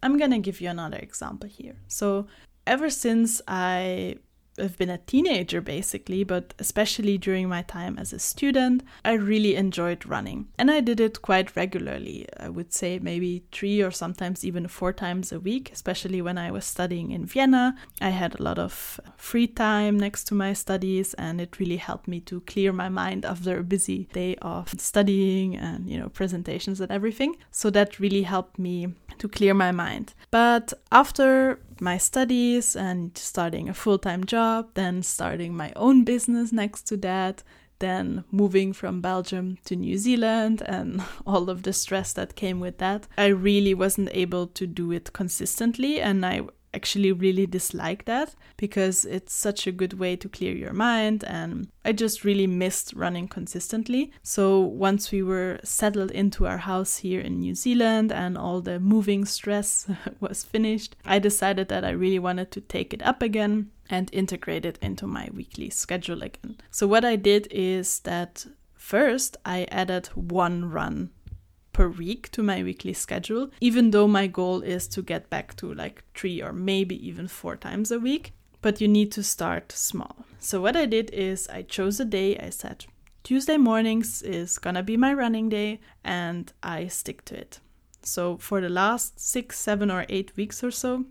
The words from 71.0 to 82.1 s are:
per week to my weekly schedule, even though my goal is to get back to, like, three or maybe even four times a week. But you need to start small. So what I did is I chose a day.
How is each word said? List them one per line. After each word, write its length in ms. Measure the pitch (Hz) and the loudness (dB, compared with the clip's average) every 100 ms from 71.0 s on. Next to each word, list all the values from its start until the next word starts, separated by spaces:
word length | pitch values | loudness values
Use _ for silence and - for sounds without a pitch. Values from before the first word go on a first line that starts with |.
| 175 _ - - _ _ _ | -6 _ -18 -18 _ _ _
per 160 | - 180 | 6 6
week 420 | 175 170 240 - | 4 -6 -6 -8
to 120 | - | -2
my 200 | 208 185 | 0 2
weekly 300 | 185 180 185 | -2 -4 -6
schedule, 560 | 180 - - 175 220 269 - | -6 -4 -6 -4 -4 -4 2
even 320 | 240 233 233 | 2 6 6
though 160 | 208 208 | 8 6
my 200 | 202 196 | 6 2
goal 340 | 180 180 185 | 0 -2 -2
is 260 | - 180 - | -2 -6 -6
to 140 | - | -8
get 280 | 180 165 - | -6 -8 -6
back 260 | 170 - - | -8 -8 -12
to, 180 | - | -12
like, 300 | 143 - - - - | -10 -10 -12 -20 -8
three 260 | 190 175 | -6 -6
or 120 | - | -8
maybe 420 | 180 185 196 190 185 - | -6 -2 0 0 -4 -10
even 220 | 175 180 | -10 -10
four 300 | - - - | -10 -10 -10
times 340 | - 190 214 | -8 -4 -2
a 80 | 233 | 0
week. 320 | 240 294 - - _ _ | 0 -2 -4 -20 _ _
But 180 | 220 208 | -2 2
you 80 | 214 | 6
need 240 | 208 208 | 6 4
to 100 | 208 | 0
start 500 | 202 - 170 170 - | -4 -4 -2 -4 -6
small. 520 | - - 185 - - - - | -6 -4 -4 -10 -14 -20 -14
So 220 | - 196 | -4 0
what 160 | 190 294 | 2 2
I 80 | 294 | 2
did 240 | 220 220 | 0 -2
is 400 | - 190 190 - | -4 -4 -4 -8
I 140 | - | -10
chose 360 | 180 - 190 202 | -10 -2 -2 0
a 60 | |
day. 320 | 247 | -2